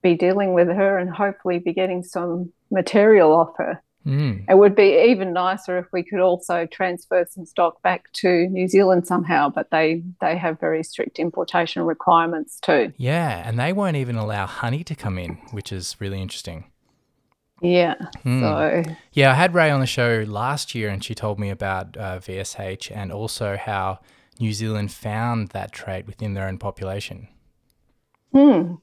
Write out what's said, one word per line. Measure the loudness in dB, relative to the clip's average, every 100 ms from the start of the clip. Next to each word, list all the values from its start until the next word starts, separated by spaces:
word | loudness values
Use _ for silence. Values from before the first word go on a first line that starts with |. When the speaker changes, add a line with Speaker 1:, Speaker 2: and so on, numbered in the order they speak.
Speaker 1:
be | 2
dealing | 2 2 2 2
with | 4 2
her | 2 2 0
and | -4
hopefully | -2 -4 -2 -4 -2
be | -2
getting | -2 -2 -4
some | -6 -8 -6 -6 -8 _ _
material | -2 2 4 8 8 8
off | 6 4 -2
her. | -6 -8 _ _
Speaker 2:
Mm. | -2 0 0 -2 6
Speaker 1:
It | 8
would | 8
be | 8 6 6 6
even | 4 0
nicer | -2 -2 -2 -4 -6
if | -4
we | -6
could | -4 0
also | 2 2 -2 -4
transfer | -4 -4 -4 -4 _ 0 0
some | -8
stock | -10 0 0 0
back | -4 -4 _
to | -2 2 2 2
New | -2 2
Zealand | 4 6 4
somehow, | 2 0 2 0 0
but | -2 -2
they, | 0 2 0 -6 -4
they | -4 -2
have | -4 -4
very | -2 -4
strict | -6 -8 -8 -4
importation | -6 -4 -4 -2 -2 -4
requirements | -4 -2 2 2 2 -4 -8 -6
too. | 0 2 0 -4
Speaker 2:
Yeah, | -2 -2 -2 -4
and | -4 -4
they | -2
won't | -2 -2 -2
even | -4
allow | -4 -4 -4 -6
honey | -6 -4 -4
to | -6
come | -8 -6 -6
in, | -8 -12 -12
which | -12 -10
is | -10 -10 -10
really | -8 -8
interesting. | -8 -10 -14 -14 -18 _ _ _ _ _ _ _ _ _
Speaker 1:
Yeah, | 2 2 2 -2 -12 -8
Speaker 2:
Hmm. | -2 0
Speaker 1:
so | 0 0 0 0 -4 -10 _
Speaker 2:
Yeah, | 2 4
I |
had | 4 2
Ray | 4 2
on | 2
the | -2
show | 0 0 0 -2
last | -6 -4 -6 -8
year | -6 -6
and | -6
she | -8
told | -8 -6 -4
me | -6
about, | -6 -6 -6 -8 -12
uh, | -10 -10
V | -12 -12
S | -10 -12
H | -12 -12 -12
and | -12 -10
also | -8 -10 -6 -6 -6
how | -6 -4 -4 -8 _ _ _ _
New | -6
Zealand | -4 -6 -4 -6
found | -10 -8 -6 -4 -4 -6
that | -10 -12
trait | -14 -10 -10
within | -12 -10 -8
their | -6 -8
own | -8
population. | -10 -10 -10 -8 -10 -16 -18 _ _ _ _ _ _ _ _ _ _
Speaker 1:
Hmm. | 6 6 6 0 -8